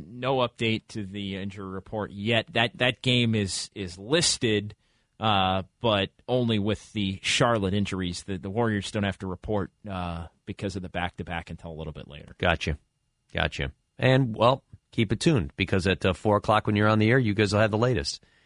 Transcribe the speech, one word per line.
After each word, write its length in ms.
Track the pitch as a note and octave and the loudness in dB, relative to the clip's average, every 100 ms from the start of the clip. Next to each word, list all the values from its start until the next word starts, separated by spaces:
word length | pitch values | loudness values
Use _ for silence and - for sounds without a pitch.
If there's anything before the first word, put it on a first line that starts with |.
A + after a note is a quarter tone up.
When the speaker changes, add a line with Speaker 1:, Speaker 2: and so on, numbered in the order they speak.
| D#2+ | -8
Speaker 1:
no 300 | A#2+ B2+ C3+ | -8 -2 0
update 460 | B2 - A2+ A2 - | -2 -2 -2 -2 -4
to 160 | A2+ G2 | -10 -8
the 300 | G2+ G2+ F#2+ | -8 -6 -6
injury 300 | G2+ F#2+ F#2+ | -8 -10 -10
report 440 | F#2+ - A2 G2+ | -10 -10 -8 -8
yet. 340 | G2+ G2+ A#2 G#2+ | -6 0 0 0
That, 240 | A#2 A#2 - | 0 0 0
that 240 | B2 B2 | -2 0
game 340 | - B2 A#2 | 0 2 2
is, 360 | A2 G2 - - | 2 0 -4 -8
is 220 | - F#2+ F2+ | -10 -10 -10
listed, 800 | G2+ D#3+ E3+ - A#2+ G#2+ G#2 - _ _ _ - | -2 2 2 0 2 2 0 -8 _ _ _ -4
uh, 440 | A2 G2+ F#2 F#2+ F#2 _ | 0 2 2 0 -4 _
but 300 | A#2+ G#2 G2 - - | 2 2 0 -4 -2
only 300 | B2+ A#2+ A2 | 0 2 0
with 340 | G2+ G#2 - | 0 -2 -4
the 280 | A2 G2 F#2+ | -4 -2 -2
Charlotte 500 | - - B2+ A#2 G2 | -2 2 4 4 2
injuries. 520 | G2+ G2 F#2+ F#2 F2 | 0 -2 -2 -4 -6
The, 120 | - F#2+ | -8 -8
the 140 | G2 | -6
Warriors 400 | G2+ A#2 G#2 F#2+ | -2 0 0 -2
don't 140 | A2 | -2
have 140 | G2+ F#2 | -2 -4
to 60 | F#2+ | -8
report, 440 | F2+ - G#2 F#2+ _ G#2 | -8 -4 -4 -4 _ -10
uh, 360 | F#2+ F2 E2+ E2+ - | -8 -6 -8 -10 -14
because 320 | - G2+ G#2 F#2+ | -14 -8 -6 -6
of 60 | |
the 80 | F2+ | -6
back-to-back 580 | F2+ F2 - F2 E2+ - | -4 -4 -6 -8 -8 -8
until 220 | E2 F2 | -12 -12
a 20 | |
little 220 | D#2 D#2 | -10 -10
bit 120 | D2 - | -12 -16
later. 280 | D2 - - | -18 -20 -2
Speaker 2:
Gotcha. 400 | F2+ E2 - D2 _ _ _ _ _ | 0 2 0 -4 _ _ _ _ _
Gotcha. 400 | E2 D#2 - C#2+ - _ - | -2 -2 -2 -6 -8 _ -2
And, 380 | B2 C3 C3 - | 2 4 2 2
well, 260 | A#2 C#3 - - _ | 2 2 -2 -20 _
keep 200 | - A2+ | -2 0
it 100 | - | 2
tuned, 320 | - D3 C#2 - | 2 2 2 -2
because 300 | F#2+ G2 F#2 | 0 2 2
at, 180 | F#2 | 2
uh, 80 | G2 | 0
four 240 | F2+ A2 G#2 | 0 2 2
o'clock 300 | - G#2+ - | 4 2 2
when 100 | G#2 | 2
you're 100 | G#2+ | 4
on 120 | G#2+ | 4
the 120 | G#2+ | 4
air, 80 | C3 | 4
you 140 | A#2+ | 2
guys 220 | G#2 G#2 | 2 2
will 60 | G#2 | 4
have 100 | A2 | 2
the 80 | G#2+ | 2
latest. 440 | B2 A2+ D2 - _ _ | 0 0 -4 -8 _ _